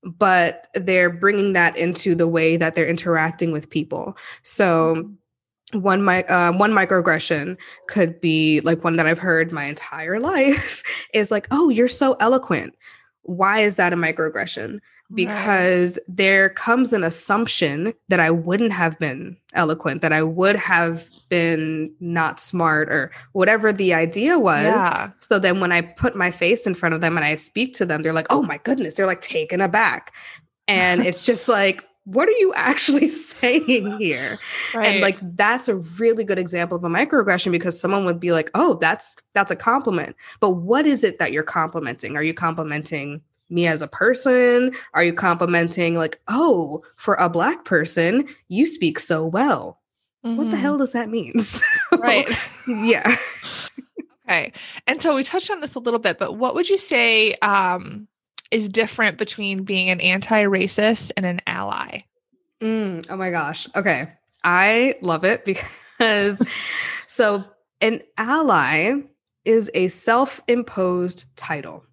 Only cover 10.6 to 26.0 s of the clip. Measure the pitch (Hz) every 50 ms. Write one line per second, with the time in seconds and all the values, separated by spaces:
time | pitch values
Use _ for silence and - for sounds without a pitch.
10.6 | - - - - - - - - - - - 220 208 - 220 208 202 - 254 285
11.6 | 349 311 240 214 240 247 - - 285 269 254 - 202 233 262 262 254 - 175 127
12.6 | 87 - _ _ _ - - - _ _ _ _ _ - 180 175 190 196 202 220
13.6 | 214 208 190 - 180 175 175 175 170 160 160 - 165 156 156 - - 180 - -
14.6 | 107 - 208 208 _ _ _ - _ _ 208 220 180 185 208 202 196 214 202 190
15.6 | 180 185 180 180 180 180 180 - - - 180 185 196 190 196 190 196 190 190 -
16.6 | - 233 233 247 262 226 233 202 175 165 165 - - - 202 214 233 - - -
17.6 | 180 147 139 151 170 220 226 _ _ - 190 175 165 160 165 170 160 170 185 208
18.6 | 233 226 196 175 175 165 160 - 165 147 127 135 - - 175 _ _ _ - -
19.6 | 175 156 160 165 - 156 135 160 - 160 156 156 160 160 160 175 185 196 208 202
20.6 | - - 185 170 170 165 165 165 - - - - _ _ 180 175 170 165 165 156
21.6 | 156 156 156 156 156 - - _ 180 170 170 165 160 151 - - - - - 180
22.6 | 165 160 156 151 156 - 135 147 131 170 - - - _ _ 190 185 196 220 220
23.6 | 208 220 208 196 196 185 175 160 165 165 165 202 226 302 359 330 233 185 156 143
24.6 | 147 - 220 214 190 175 165 - - 196 - - - - 226 196 190 190 180 190
25.6 | 185 175 175 170 170 175 - -